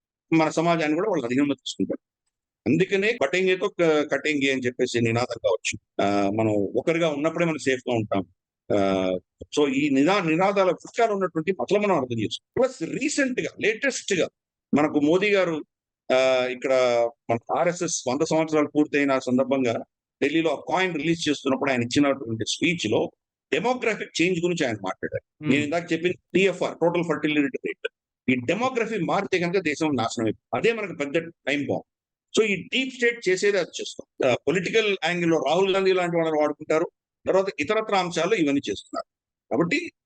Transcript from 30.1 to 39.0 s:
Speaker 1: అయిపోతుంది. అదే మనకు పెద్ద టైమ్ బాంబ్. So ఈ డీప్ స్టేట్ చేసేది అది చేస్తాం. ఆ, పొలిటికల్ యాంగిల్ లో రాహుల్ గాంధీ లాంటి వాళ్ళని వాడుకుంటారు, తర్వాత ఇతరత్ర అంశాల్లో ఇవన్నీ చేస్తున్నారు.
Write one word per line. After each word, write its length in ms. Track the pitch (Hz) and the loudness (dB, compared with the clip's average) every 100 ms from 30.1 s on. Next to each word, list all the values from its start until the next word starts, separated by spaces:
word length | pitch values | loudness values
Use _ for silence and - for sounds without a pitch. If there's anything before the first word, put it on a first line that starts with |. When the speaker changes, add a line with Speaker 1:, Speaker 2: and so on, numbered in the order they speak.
| - 113 | -2 -2
Speaker 1:
అయిపోతుంది. 320 | - - 123 | -2 -6 0
అదే 240 | 214 226 | 0 0
మనకు 160 | 202 - | -6 -6
పెద్ద 340 | 143 165 165 - - | -2 -2 -4 -10 -4
టైమ్ 200 | 147 127 | -4 -2
బాంబ్. 160 | 90 - _ _ _ _ - | -4 -6 _ _ _ _ 0
So 80 | 220 | 2
ఈ 240 | 190 - | 0 -2
డీప్ 200 | 240 262 | -4 -4
స్టేట్ 360 | 254 240 233 185 | 0 -2 0 -2
చేసేది 280 | 185 202 202 | 2 2 2
అది 100 | 165 - | -2 -6
చేస్తాం. 500 | 107 - - - 131 | -12 -14 -16 -2 0
ఆ, 40 | 117 - | 2 0
పొలిటికల్ 500 | 175 170 220 214 190 | -2 0 0 0 0
యాంగిల్ 260 | 165 175 170 | -2 0 2
లో 140 | 160 135 | 2 2
రాహుల్ 280 | 170 196 190 | 2 2 2
గాంధీ 180 | 190 | 2
లాంటి 240 | 185 175 170 | 2 0 0
వాళ్ళని 220 | 160 151 | 0 2
వాడుకుంటారు, 520 | 151 147 - 156 175 _ _ _ 139 | 0 -2 0 0 0 _ _ _ 0
తర్వాత 180 | 180 190 - | 2 2 -4
ఇతరత్ర 360 | 147 214 220 196 | -2 -2 0 0
అంశాల్లో 400 | 175 175 175 220 | 0 0 0 2
ఇవన్నీ 260 | 147 139 107 | 2 0 -2
చేస్తున్నారు. 360 | 98 - - | -8 -8 -12